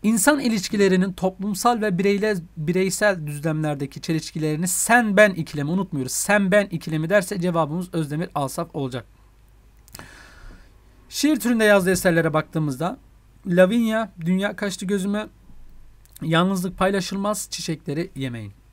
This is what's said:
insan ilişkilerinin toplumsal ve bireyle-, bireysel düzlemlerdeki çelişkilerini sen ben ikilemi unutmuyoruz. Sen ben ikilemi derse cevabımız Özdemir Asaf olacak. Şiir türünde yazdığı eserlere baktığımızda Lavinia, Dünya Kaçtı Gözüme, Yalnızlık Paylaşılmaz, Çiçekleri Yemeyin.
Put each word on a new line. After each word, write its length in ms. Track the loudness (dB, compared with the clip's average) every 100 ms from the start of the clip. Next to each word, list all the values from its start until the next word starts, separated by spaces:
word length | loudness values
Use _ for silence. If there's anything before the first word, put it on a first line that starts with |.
insan 380 | 2 2 4 2
ilişkilerinin 720 | 2 -2 -2 2 4 4 2
toplumsal 680 | 0 -4 -4 -6 0 0 2
ve 180 | 0 0
bireyle-, 380 | 2 2 0 -2 -4 -8
bireysel 720 | -2 0 0 2 0 0 -4
düzlemlerdeki 720 | -6 -4 -2 -2 -2 -6 -10
çelişkilerini 680 | -4 -4 -4 -4 -2 -2 -2
sen 480 | -2 2 4 4 4
ben 140 | 4
ikilemi 400 | 4 -6 -4 -2
unutmuyoruz. 420 | -2 -2 -4 -4
Sen 380 | -4 0 2 4
ben 160 | 2 2
ikilemi 440 | -4 -4 -4 2
derse 300 | 2 2 -2
cevabımız 540 | 0 0 0 -2 -6
Özdemir 340 | -4 -4 -4 -4
Asaf 340 | -4 -4 -4 -8
olacak. 320 | -6 -6 -8 -12 -20 _ _ _ _ -20 _ -20 -20 -20 -20 -20 -20 -20 -20 -20 -20 _ _ -14
Şiir 320 | -2 0 2
türünde 240 | 2 2
yazdığı 260 | 6 6 6
eserlere 440 | 2 4 4 2
baktığımızda 640 | 0 -2 -2 -2 -2 -4 -6 -16 -20 -20 -16 -2
Lavinia, 600 | 4 6 6 2 0 -4 -6
Dünya 360 | 0 0 0 -4
Kaçtı 300 | -6 -4 -2
Gözüme, 400 | -2 0 -4 -6 -14 -20 -20 -18 -20 -20 -20 -20 -10
Yalnızlık 560 | 0 2 2 0 -4 0
Paylaşılmaz, 680 | 0 2 -2 -4 -2 -4 -6
Çiçekleri 600 | -10 -6 -6 -4 -6 -6 -6
Yemeyin. 360 | -8 -8 -12 -16 _